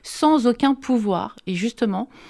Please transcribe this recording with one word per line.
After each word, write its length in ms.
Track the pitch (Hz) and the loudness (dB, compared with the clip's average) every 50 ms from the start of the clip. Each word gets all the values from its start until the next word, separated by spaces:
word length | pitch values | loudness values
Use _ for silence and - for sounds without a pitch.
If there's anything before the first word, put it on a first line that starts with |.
sans 440 | - - - - 311 302 311 294 226 | -18 -16 -4 0 2 4 4 4 2
aucun 280 | 240 226 - 277 277 269 | 2 2 2 2 0 0
pouvoir, 640 | 269 - - 254 233 208 202 185 175 196 220 - - - | 0 -2 -2 -2 0 0 0 -2 -2 -4 -8 -12 -12 -8
et 80 | 190 185 | -6 -4
justement, 540 | 175 202 233 - - 240 214 190 185 247 - - - - | -4 -4 -6 -4 -2 -2 -2 -2 -4 -6 -8 -12 -20 -20